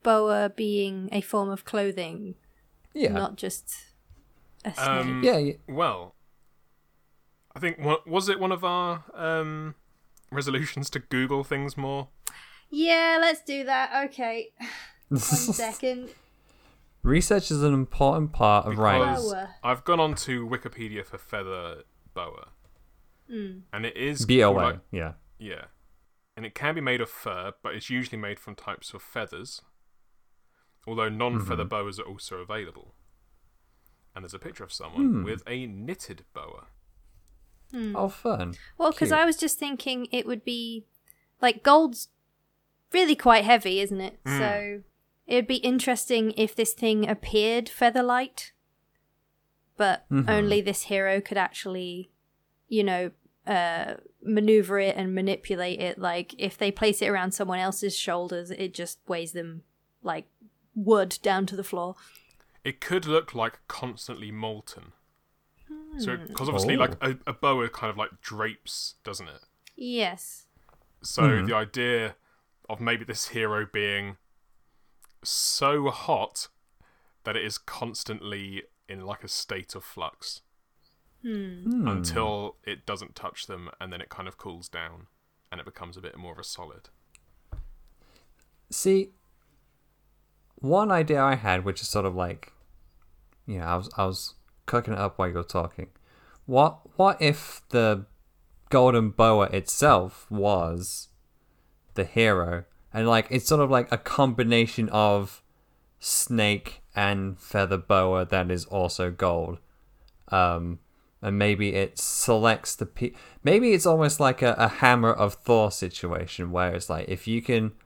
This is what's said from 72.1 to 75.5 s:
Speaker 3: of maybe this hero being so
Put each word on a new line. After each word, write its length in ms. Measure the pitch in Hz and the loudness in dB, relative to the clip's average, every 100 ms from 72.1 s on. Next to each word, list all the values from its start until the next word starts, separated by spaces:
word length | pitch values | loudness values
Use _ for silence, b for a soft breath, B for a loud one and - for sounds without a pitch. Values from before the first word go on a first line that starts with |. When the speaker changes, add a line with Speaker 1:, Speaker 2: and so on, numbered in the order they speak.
| - _ _ _ _ _ | -8 _ _ _ _ _
Speaker 3:
of 120 | 107 | -6
maybe 240 | 117 117 | -2 -2
this 240 | 113 110 - | -4 -8 -6
hero 380 | 117 110 107 104 | -4 -2 -2 -4
being 460 | 107 104 101 101 95 _ _ _ _ _ _ _ _ - _ | -2 -2 -2 -6 -12 _ _ _ _ _ _ _ _ -20 _
so 680 | - - - | -6 -2 0